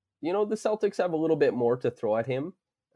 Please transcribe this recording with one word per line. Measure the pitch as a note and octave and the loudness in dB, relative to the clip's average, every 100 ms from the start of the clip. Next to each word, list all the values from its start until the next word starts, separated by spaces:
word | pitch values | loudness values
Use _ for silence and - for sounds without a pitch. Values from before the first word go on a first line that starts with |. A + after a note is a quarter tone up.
| _ _ | _ _
you | D#3 | -4
know, | G3 G#3 | -2 -2
the | A3 | -2
Celtics | A3 G#3+ G#3 - | -2 0 0 0
have | F3+ | -2
a | D#3 | 0
little | D#3+ D3+ | 0 4
bit | D3+ | 2
more | B2 A#2 B2+ | 2 2 2
to | B2 | -2
throw | - G#2+ A2 | -2 -2 -2
at | A#2+ | -2
him | B2+ E3 - _ _ _ | -4 -6 -12 _ _ _